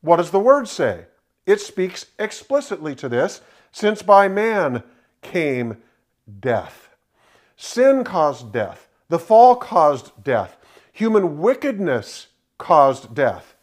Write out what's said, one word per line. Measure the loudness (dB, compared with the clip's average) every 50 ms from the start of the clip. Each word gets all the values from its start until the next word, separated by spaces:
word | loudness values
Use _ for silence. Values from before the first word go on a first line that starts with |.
What | _ 2 2 2
does | 2 0
the | -2 0
word | 4 4 2 2 2 -6
say? | -6 -4 -4 -4 -4 -6 -12 _ _ _ _ _ _ _ _
It | 0 0 0
speaks | 0 -12 -8 -6 -6 -6 -6 -12 -20 _ _ _
explicitly | -10 -10 -10 -14 -10 _ -4 -4 -2 -4 -12 -10 -10 -12 -12
to | -10 -10 -6
this, | -4 -2 -2 -4 -6 -10 _ _ _ _ _ _ _
"Since | -4 -4 -4 -4 -4 0
by | 4 4 4 4 4
man | 0 -2 -4 -2 -2 -2 -2 -2 -4 -6 -10 _ _ _ _ _ _ _ _
came | -8 -6 -4 -4 -2 -4 -4 -6 -6 -8 -12 _ _ _ _ _ _ _ _ _ -20 -20 -12
death." | -6 -4 -4 -4 -4 -8 -18 -20 _ _ _ _ _ _ _ _ _ _ _ _ _ _ _
Sin | _ -18 -12 -2 2 4 4 4 2 0
caused | -4 -2 0 0 0 0 -4 -12 -8 -6
death. | -6 -6 -6 -8 -18 _ _ _ _ _ _
The | -6 -6
fall | 0 4 6 8 8 8 6
caused | 4 -2 -2 0 2 4 4 2 0 -6 -16 _ _ -6
death. | -4 -2 -2 -2 -6 -12 _ _ _ _ _ _ _ _
Human | -6 -4 0 0 0 0 0 -4 -2
wickedness | -2 -2 -2 0 -4 -8 -6 -4 -4 -4 -4 -4 -6 -8 -18 -20 -20 _ _ _ _ _ _ _
caused | -2 2 4 4 6 4 2 -2 -8 -14 -6
death. | -2 -2 -2 -2 -4 -12 -20 _ _